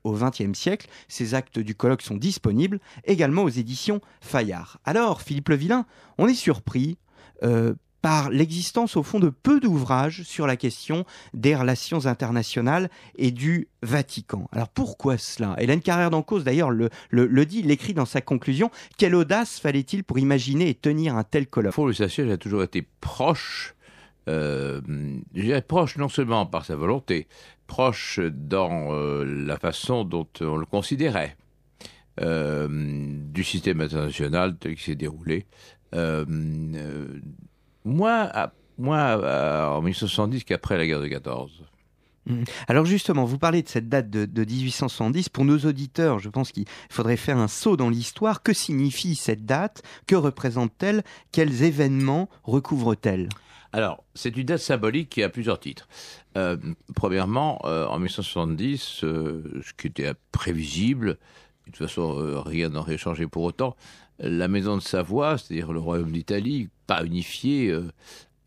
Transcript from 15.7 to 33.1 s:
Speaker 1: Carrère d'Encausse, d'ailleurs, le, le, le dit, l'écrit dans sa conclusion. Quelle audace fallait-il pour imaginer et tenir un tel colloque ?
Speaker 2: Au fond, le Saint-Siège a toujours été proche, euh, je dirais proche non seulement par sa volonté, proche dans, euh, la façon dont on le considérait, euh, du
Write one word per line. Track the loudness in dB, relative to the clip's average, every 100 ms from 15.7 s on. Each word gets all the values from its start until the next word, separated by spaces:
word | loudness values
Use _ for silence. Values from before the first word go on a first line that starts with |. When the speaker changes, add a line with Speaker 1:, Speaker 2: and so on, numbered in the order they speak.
| 2
Speaker 1:
Carrère | 2 2 4
d'Encausse, | 2 0 0
d'ailleurs, | 2 2 2
le, | 2 0 -2 0
le, | 4 6
le | 6 4
dit, | 2
l'écrit | 2 2 0
dans | -2 0
sa | -2
conclusion. | 0 -2 0 0 0 -2 -18 2
Quelle | 4 6
audace | 4 2 0 -2
fallait-il | 0 0 0 -4
pour | -2 2
imaginer | 4 4 2 2 2
et | 2
tenir | 2 2 2 0
un |
tel | 0 0 0
colloque ? | 0 2
Speaker 2:
Au | 2
fond, | 2
le |
Saint-Siège | 2 0 0 0
a | -2
toujours | 0 0
été | 0 -2 -6 _
proche, | -10 0 2 2 -4 -10 -10 -14 -20 -20 -20 _ -4
euh, | -2 0 -2 -4 -6 -6 -6 -6 -8 -8
je | -4
dirais | 0 0
proche | 2 0 2 -2
non | -2
seulement | -2 0 0 0
par | -4 -4
sa | -2
volonté, | 0 -2 0 -2 -4 -18 -20 _ -8
proche | 0 0 0 -4 -2
dans, | -2 -4 -2 0 0 -2 -2
euh, | -2 -2 -2
la | -2 -4 -4 -2
façon | -4 -4 -2 -2
dont | -2 -4 -6 -6
on | -4 -4
le | -2
considérait, | -2 -2 0 0 0 -4 -8 _ _ _ _ -20 -20 _ -4
euh, | -2 0 0 -2 -4
du | -4 -6 -6 -6